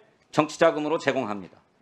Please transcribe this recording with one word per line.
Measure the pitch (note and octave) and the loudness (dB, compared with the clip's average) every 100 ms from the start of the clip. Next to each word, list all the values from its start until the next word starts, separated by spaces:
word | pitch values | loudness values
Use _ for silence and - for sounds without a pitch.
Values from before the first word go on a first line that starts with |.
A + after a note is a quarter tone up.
| _ _ _ | _ _ _
정치 | - D#3 - | -2 0 2
자금으로 | E3 D3+ D3+ D#3+ | 2 2 -2 -2
제공합니다. | C#3+ C3 A2 G2+ F2 - _ _ | 0 -2 -4 -6 -10 -20 _ _